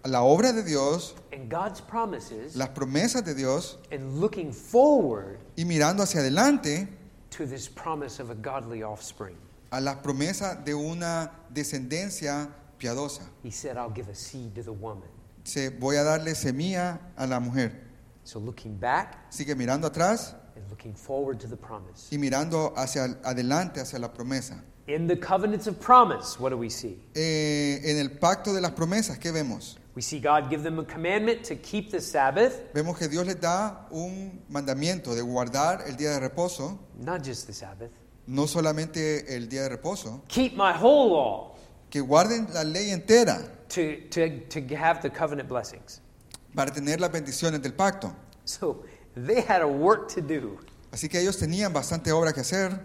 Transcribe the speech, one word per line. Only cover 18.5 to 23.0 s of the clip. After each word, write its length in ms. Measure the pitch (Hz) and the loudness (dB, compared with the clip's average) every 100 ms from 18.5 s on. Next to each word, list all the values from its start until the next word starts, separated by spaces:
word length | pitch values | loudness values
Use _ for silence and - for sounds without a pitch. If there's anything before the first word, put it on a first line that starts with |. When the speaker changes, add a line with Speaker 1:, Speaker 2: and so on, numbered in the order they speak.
| - 113 101 | -10 -12 -4
Speaker 2:
back 500 | 120 151 208 - - | 0 0 -2 -14 -16
Speaker 1:
Así 140 | - 143 | -10 -4
que 80 | |
mirando 320 | 135 123 143 160 | -2 0 0 0
atrás 480 | - 180 226 - - - - | 2 2 2 -4 -14 -20 -18
Speaker 2:
and 120 | 101 | -16
looking 260 | 104 113 | -14 -14
forward 440 | 101 - 135 139 120 | -14 -6 -4 -2 -6
to 80 | 110 | -10
the 80 | 117 | -12
promise. 520 | - 107 90 - - | -12 -14 -14 -20 -8
Speaker 1:
y 80 | 147 | -2
mirando 540 | 139 135 160 160 156 - | 2 2 2 0 0 -2
hacia 280 | 131 143 | -2 -2